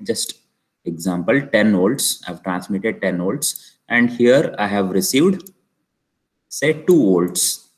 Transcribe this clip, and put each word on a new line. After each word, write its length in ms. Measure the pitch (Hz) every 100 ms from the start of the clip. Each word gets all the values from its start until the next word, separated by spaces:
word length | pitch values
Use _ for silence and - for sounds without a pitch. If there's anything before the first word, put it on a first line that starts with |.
just 360 | 104 113 - - _ _ _ _ -
example, 560 | 82 90 90 87 120 139
ten 260 | 107 107
volts. 500 | 98 95 123 - - -
I've 140 | 85
transmitted 600 | 95 87 - 98 110 98
ten 160 | 98 87
volts, 600 | 90 139 - - - _ -
and 200 | 120 120
here 460 | - 120 135 160 -
I 100 | 104
have 240 | 101 95
received, 600 | 95 92 131 180 190 - _ _ _ _ _ _ _ _ _ _
say, 260 | - 147
two 300 | 151 - 175
volts. 680 | 107 90 87 - - - _